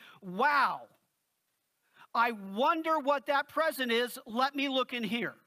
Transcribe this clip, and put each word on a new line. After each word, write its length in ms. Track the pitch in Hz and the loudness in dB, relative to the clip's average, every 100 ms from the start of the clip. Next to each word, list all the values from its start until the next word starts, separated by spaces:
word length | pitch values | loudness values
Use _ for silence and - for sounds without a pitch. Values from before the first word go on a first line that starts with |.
| - - | -12 -16
"Wow, 640 | 190 185 277 285 220 147 120 _ _ _ _ _ _ _ _ _ _ - - | -8 2 4 4 4 0 -10 _ _ _ _ _ _ _ _ _ _ -20 -4
I 180 | 233 240 | 0 0
wonder 640 | 220 190 196 285 330 320 320 | 0 -6 0 2 2 0 0
what 280 | 262 277 - | 2 0 0
that 220 | 285 294 | -2 -2
present 420 | 294 320 262 247 | -2 -2 -2 0
is. 280 | 226 240 - - | 0 -2 -6 -8
Let 280 | 220 269 | -2 0
me 140 | 277 277 | 0 -2
look 240 | 262 247 | -2 -2
in 120 | 247 | -4
here." 320 | 214 233 165 - | -4 -4 -4 -8